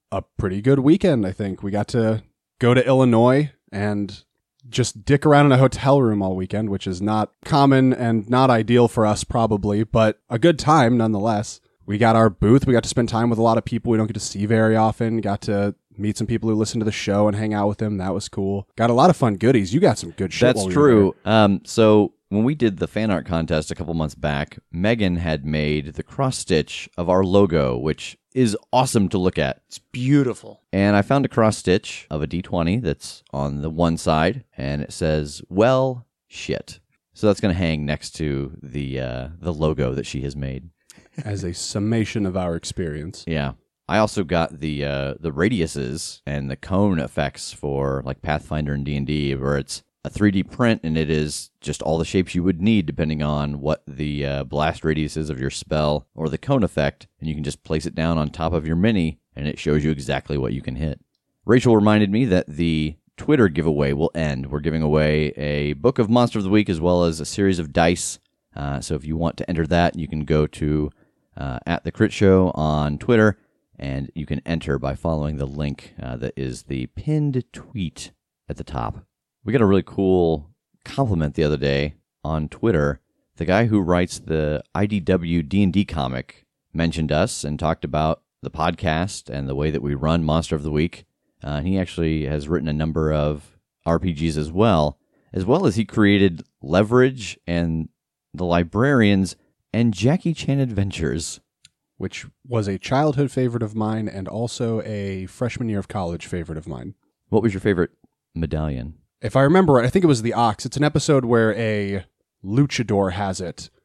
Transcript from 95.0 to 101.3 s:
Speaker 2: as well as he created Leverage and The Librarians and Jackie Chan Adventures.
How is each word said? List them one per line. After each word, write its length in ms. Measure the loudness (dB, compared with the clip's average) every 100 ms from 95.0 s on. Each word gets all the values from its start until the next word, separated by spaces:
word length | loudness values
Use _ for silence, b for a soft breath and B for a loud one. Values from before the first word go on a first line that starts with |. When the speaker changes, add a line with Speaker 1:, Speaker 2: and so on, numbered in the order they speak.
| _ _ _
Speaker 2:
as 140 | -6 0
well 200 | 2 2
as 120 | 0
he 80 | -2
created 580 | 2 4 6 4 0 -10 _
Leverage 800 | 0 2 4 4 4 0 -10 -12 -4
and 400 | -2 0 -2 -6 _ _ _ _
The 120 | -6 0
Librarians 920 | 0 0 0 2 4 4 4 2 -4 _ _ _
and 220 | 0 0
Jackie 400 | 2 0 0 -2
Chan 260 | -4 -2 -2
Adventures. 800 | 0 -2 -4 -2 -4 -4 -6